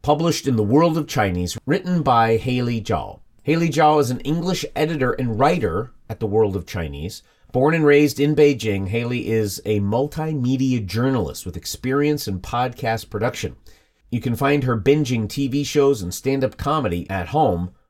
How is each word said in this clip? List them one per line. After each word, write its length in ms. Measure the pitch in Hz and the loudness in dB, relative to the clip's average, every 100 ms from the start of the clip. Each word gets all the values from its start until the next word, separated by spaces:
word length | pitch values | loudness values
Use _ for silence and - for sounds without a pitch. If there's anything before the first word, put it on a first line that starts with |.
Published 440 | - 151 170 147 143 | 2 2 2 0 0
in 100 | 120 | 0
The 60 | |
World 360 | 104 135 170 160 | 4 4 4 2
of 80 | 147 | -2
Chinese, 500 | - 101 90 87 - | 0 0 0 -4 -6
written 380 | - 185 185 175 | -2 -2 0 0
by 340 | 139 120 113 113 | 4 4 4 2
Haley 460 | 131 123 - 117 | 0 -2 -2 -4
Zhao. 380 | 101 87 50 - - _ | -2 -4 -4 -14 -20 _
Haley 260 | - 160 170 | 0 2 2
Zhao 280 | 139 151 151 | 4 4 4
is 100 | 127 | 2
an 100 | 123 | -2
English 440 | 135 165 175 185 - - | -2 -2 -2 -4 -4 -2
editor 360 | 156 160 165 | -2 0 -2
and 260 | - 127 107 | 0 -2 2
writer 540 | 139 175 107 85 123 - _ | 2 2 0 -2 -6 -12 _
at 100 | 107 | -8
The 60 | 110 | 0
World 280 | 104 107 | 2 2
of 120 | 92 85 | 0 -6
Chinese. 560 | - 78 69 80 - _ _ _ | -8 -6 -6 -10 -10 _ _ _
Born 220 | 123 139 | 0 2
and 100 | 165 | 4
raised 340 | 151 143 147 - | 6 6 4 2
in 160 | 143 | 0
Beijing, 540 | 151 147 127 110 98 95 | 6 4 4 -2 -2 -2
Haley 400 | 117 117 123 101 | -4 -2 -4 -2
is 340 | 113 107 95 | 0 -2 -4
a 140 | - 107 | -2 -2
multimedia 1040 | 101 117 147 170 156 151 123 131 135 127 | 0 0 -2 -4 -4 -2 0 0 0 0
journalist 600 | 95 104 127 131 87 - 92 | -2 -2 0 0 -2 -6 -12
with 100 | 82 | -12
experience 680 | - - 127 135 147 147 - | -10 -8 -2 0 2 0 -4
in 140 | 95 | -6
podcast 680 | - 120 127 117 117 113 - | -4 -2 -2 -4 -4 -4 -6
production. 440 | 104 117 - - - - - _ _ _ | -4 -4 -4 -10 -10 -20 -20 _ _ _
You 100 | 120 | -4
can 140 | 127 | -2
find 300 | 117 139 147 | -2 0 0
her 120 | 131 120 | 0 0
binging 520 | 101 147 135 123 104 | 2 2 2 -2 -4
T 180 | - 139 | -4 -4
V 160 | 139 | -2
shows 400 | 143 147 139 131 | -2 2 2 2
and 100 | 90 | -2
stand-up 440 | - 135 135 131 - | -6 -4 -2 -2 -4
comedy 520 | 139 156 120 85 - | -2 -2 -2 -4 -4
at 200 | 95 87 | -6 -2
home 420 | 147 - 87 90 _ _ | 0 0 0 -6 _ _